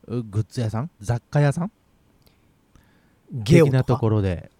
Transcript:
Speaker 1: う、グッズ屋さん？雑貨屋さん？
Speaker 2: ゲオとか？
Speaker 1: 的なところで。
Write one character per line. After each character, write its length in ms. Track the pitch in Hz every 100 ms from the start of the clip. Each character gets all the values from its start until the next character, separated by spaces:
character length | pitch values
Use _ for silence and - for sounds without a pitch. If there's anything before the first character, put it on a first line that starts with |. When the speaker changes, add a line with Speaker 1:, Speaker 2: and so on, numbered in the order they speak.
| -
Speaker 1:
う、 140 | 120
グ 200 | 110 101
ッ 40 | 107
ズ 140 | -
屋 80 | 113
さ 120 | 107
ん？ 100 | 160 _
雑 200 | 98 120 _
貨 100 | 147
屋 100 | 147
さ 120 | 156 175
ん？ 60 | _ _ _ _ _ _ _ _ _ _ _ _ _ _ _ _
Speaker 2:
ゲ 320 | 139 104 170
オ 20 | 147
と 60 |
か？ 0 |
Speaker 1:
的 20 |
な 100 | 131
と 140 | - 123
こ 120 | 110
ろ 120 | 107
で。 300 | 98 85 - _